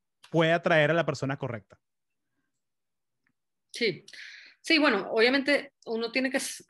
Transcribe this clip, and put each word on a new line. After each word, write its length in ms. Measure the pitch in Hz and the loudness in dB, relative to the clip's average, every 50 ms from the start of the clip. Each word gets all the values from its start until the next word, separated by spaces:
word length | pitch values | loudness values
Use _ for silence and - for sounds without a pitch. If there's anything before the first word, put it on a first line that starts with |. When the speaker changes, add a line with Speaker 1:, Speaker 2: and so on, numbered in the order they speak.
| _ _ _ _ _ - | _ _ _ _ _ -4
Speaker 1:
puede 220 | - 165 160 160 170 | 0 2 2 2 2
atraer 360 | 175 - 185 170 156 147 147 | 2 2 2 4 4 4 4
a 40 | 165 | 2
la 100 | 170 156 | 0 0
persona 300 | 151 143 - 135 135 135 | -2 -4 -4 -4 -6 -6
correcta. 440 | - - 127 117 107 - _ - _ _ _ _ _ _ _ _ _ _ _ _ _ _ _ _ _ _ _ _ _ _ _ _ _ _ _ _ _ _ _ _ _ _ _ _ _ _ _ | -6 -6 -8 -8 -10 -14 _ -20 _ _ _ _ _ _ _ _ _ _ _ _ _ _ _ _ _ _ _ _ _ _ _ _ _ _ _ _ _ _ _ _ _ _ _ _ _ _ _
Speaker 2:
Sí. 320 | - - 240 208 160 - - - - - - - - - - - _ _ | -6 -4 -4 -4 -4 -6 -12 -20 -20 -20 -20 -20 -20 -20 -20 -20 _ _
Sí, 160 | - - 330 302 | -2 2 2 4
bueno, 300 | 302 294 220 196 180 - | 4 2 2 0 -2 -2
obviamente 600 | - 226 220 247 262 277 262 294 285 240 - - _ _ - | 0 2 2 4 2 2 2 2 0 0 0 -6 _ _ -12
uno 260 | 240 226 226 233 226 | -8 -6 -6 -6 -4
tiene 180 | 226 262 262 262 | -4 -4 -2 -2
que 80 | 262 262 | -4 -4
s-, 260 | - - - - - | -6 -6 -12 -14 -14